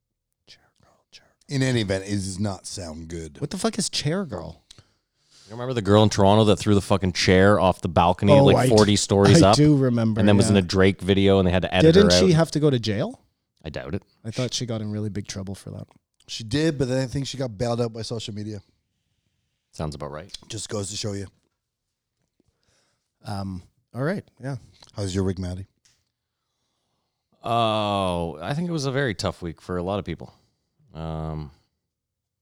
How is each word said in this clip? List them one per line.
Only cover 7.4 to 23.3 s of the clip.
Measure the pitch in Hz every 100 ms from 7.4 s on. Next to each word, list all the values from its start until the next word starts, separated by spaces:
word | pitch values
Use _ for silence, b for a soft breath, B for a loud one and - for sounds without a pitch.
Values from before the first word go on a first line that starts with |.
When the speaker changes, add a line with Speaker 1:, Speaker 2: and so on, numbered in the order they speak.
| 98 101
Speaker 3:
off | 90 -
the | 95
balcony, | 82 87 90 101
Speaker 2:
Oh, | 95 92
Speaker 3:
like, | 92
Speaker 2:
I | 123
d-, | 107
Speaker 3:
forty | 104 101
stories | - 98 101 165
Speaker 2:
I | 95
Speaker 3:
up? | 117
Speaker 2:
do | 151 143
remember, | 131 120 113 110
Speaker 3:
And | 101
then | 101
was | 98
in | 101
Speaker 2:
yeah. |
Speaker 3:
a |
Drake | 87 95 95 92
video | 90 98 98 98
and | 90
they |
had | 92
to | 87
edit | 92 160
Speaker 2:
Didn't | 175 208
Speaker 3:
her | -
Speaker 2:
she | 185
Speaker 3:
out. | 160
Speaker 2:
have | 160
to | 151
go | 151
to | 127
jail? | 110 101 202 - _ _ _ _
Speaker 3:
I | 78
doubt | 69 65 95
it. | - _ 113
Speaker 2:
I |
thought | 107 123
she | - 123
got | 110
in | 107
really | 107 107
big | 101 98
trouble | 98 95 98
for | 101
that. | 101 - _ _ _ -
Speaker 1:
She | -
did, | 113 139 160 139
but | 127
then | 131
I | 131
think | 139 131
she | 127
got | 131 98
bailed | 120 120
out | 117
by | 113
social | 107 113 -
media. | 104 104 101 - _ _ _ _ _ _ _ _ _ _
Speaker 3:
Sounds | - 80 71
about | 71
right. | 76 98 - -
Speaker 1:
Just | 107 -
goes | 110 98
to | 104
show | 107
you. | 101 98 _ _ _ _ _ _ _ _ _ _ _ _ _ _ _ _ _ _ _
Speaker 2:
Um, | 110